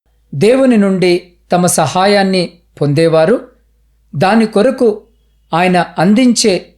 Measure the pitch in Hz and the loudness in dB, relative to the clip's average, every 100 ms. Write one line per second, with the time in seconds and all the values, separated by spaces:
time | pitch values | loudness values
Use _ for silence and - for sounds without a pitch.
0 | _ _ - 139 202 262 269 226 196 190 | _ _ -12 -2 0 2 2 2 0 0
1 | 180 175 - _ - 180 180 - 143 185 | 0 -2 -6 _ -4 -2 0 -2 -2 0
2 | 196 202 190 185 165 - _ - 147 143 | 0 0 0 -2 -6 -10 _ -6 -2 0
3 | 165 160 160 240 - _ _ _ _ _ | 2 2 2 0 -4 _ _ _ _ _
4 | _ 139 170 226 220 208 247 262 233 - | _ -4 0 0 0 0 0 0 -2 -2
5 | _ _ _ _ - 165 180 180 175 - | _ _ _ _ -6 -2 0 0 -2 -2
6 | 175 214 247 214 220 175 - | 0 2 2 0 -2 -2 -6